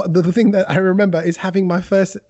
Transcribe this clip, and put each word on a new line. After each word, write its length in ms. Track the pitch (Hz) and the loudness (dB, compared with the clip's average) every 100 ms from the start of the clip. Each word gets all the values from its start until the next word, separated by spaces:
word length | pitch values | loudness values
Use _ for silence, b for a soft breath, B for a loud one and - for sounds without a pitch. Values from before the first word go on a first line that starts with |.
| 185 | 0
the, 140 | 170 | 0
the 100 | 175 | 2
thing 200 | 202 208 | 2 2
that 180 | 202 190 | 2 0
I 60 | 156 | 0
remember 420 | 190 185 202 165 | 2 2 2 0
is 160 | 170 165 | -2 -4
having 300 | 190 185 185 | -4 -2 0
my 140 | 175 | -2
first 340 | 175 196 185 208 | 0 0 0 -4